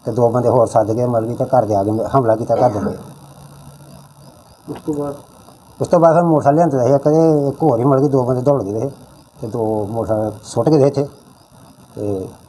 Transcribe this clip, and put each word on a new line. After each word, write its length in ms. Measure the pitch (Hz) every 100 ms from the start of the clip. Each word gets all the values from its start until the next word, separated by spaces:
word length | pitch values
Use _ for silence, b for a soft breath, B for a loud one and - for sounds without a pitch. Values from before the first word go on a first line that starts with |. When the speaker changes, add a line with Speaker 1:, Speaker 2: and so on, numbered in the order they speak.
Speaker 1:
ਤੇ 80 | -
ਦੋ 160 | 110 120
ਬੰਦੇ 200 | 123 120
ਹੋਰ 180 | 123 113
ਸੱਦ 260 | 120 107
ਕੇ, 140 | 113 123
ਮਤਲਬ 220 | 120 113
ਕਿ 60 |
ਤੇ 100 | 120
ਘਰ 200 | 131 127
ਦੇ 100 | 107
ਆ 100 | 101
ਕੇ 60 | 98
ਹਮਲਾ 460 | 110 107 139 117 110
ਕੀਤਾ 180 | 117
ਘਰ 160 | 113 113
ਦੇ 80 | 104
ਉੱਤੇ। 200 | 101 - - - - - - - - - 60 - - - - - - - -
Speaker 2:
ਉਸ 60 | - -
ਤੋਂ 80 |
ਬਾਅਦ? 200 | 147 143 - - - - - - -
Speaker 1:
ਉਸ 80 | 127
ਤੋਂ 120 | 175
ਬਾਅਦ 140 | 165
ਫਿਰ 80 | 165
ਮੋਟਰਸਾਈਕਲ 340 | 175 156 131 151
ਲਿਆਂਦੇ 320 | 170 135 120
ਸੀ 60 |
ਇੱਕ 100 | 143
ਤੇ 440 | 151 156 165 151 139
ਇੱਕ 140 | -
ਹੋਰ 160 | 160 117
ਹੀ, 60 |
ਮਤਲਬ 180 | 131 135
ਕਿ 60 | 143
ਦੋ 160 | 135
ਬੰਦੇ 180 | 123 123
ਦੌੜ 200 | 123 139
ਗਏ 280 | 98 107 131 - - - - -
ਤੇ 60 | 113
ਦੋ 400 | 117 110 107 101
ਮੋਟਰਸਾਈਕਲ 420 | 113 101 107 110 104
ਸੁੱਟ 240 | - - 117
ਗਏ 180 | 151 139
ਇੱਥੇ। 200 | 143 143 - - - - - - - -
ਤੇ 340 | - 104 98 92 -